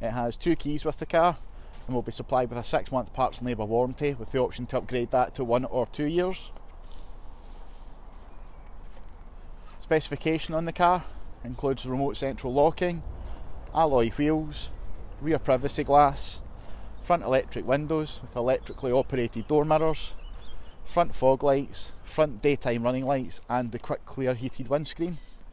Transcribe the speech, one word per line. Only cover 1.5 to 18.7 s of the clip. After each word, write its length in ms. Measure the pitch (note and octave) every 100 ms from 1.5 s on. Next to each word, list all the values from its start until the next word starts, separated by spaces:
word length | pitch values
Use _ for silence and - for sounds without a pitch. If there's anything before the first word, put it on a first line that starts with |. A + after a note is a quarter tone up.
| - - - -
and 80 |
will 80 | B2+
be 100 | A#2
supplied 380 | - - B2+ B2
with 80 | A#2+
a 60 |
six 280 | A#2+ D#3 -
month 220 | C3 A#2+
parts 240 | - B2+ -
and 100 | B2
labour 180 | A2 G#2+
warranty 500 | A#2 B2+ B2+ D3 C3+
with 160 | G#2+
the 80 | C3
option 260 | B2 - B2
to 120 | C3
upgrade 340 | - B2 A#2+
that 240 | B2+ B2 -
to 80 |
one 220 | B2 A#2+ B2+
or 200 | D#3+ -
two 200 | - D3
years. 440 | E3+ F3+ F#3 - - - - - - - - - - - - - - - - - - - - - - - - - - - - - - - - - -
Specification 760 | - D#3+ - C#3+ D#3+ D#3+ - D#3+
on 100 | E3
the 80 |
car 300 | D#3+ F3 F3+ D#3+ - - -
includes 420 | B2 B2 C#3+ C3+ B2+
remote 320 | B2+ C#3 -
central 340 | C3+ A#2 C3
locking, 520 | C3 D3+ - F3+ E3+ - - - - - - -
alloy 360 | - D#3+ C3+ A#2 -
wheels, 540 | D3 D#3 D#3 C#3+ - - - - - -
rear 180 | D3+ D3+
privacy 440 | - B2+ C#3 -
glass, 580 | C3+ C#3+ C#3+ C#3 - - - - - - - -
front 220 | - E3+
electric 420 | G#2 C3 - B2 G#2
windows 540 | C#3 D3+ D#3+ D#3 -
with 140 | - B2
electrically 560 | A#2+ C3 -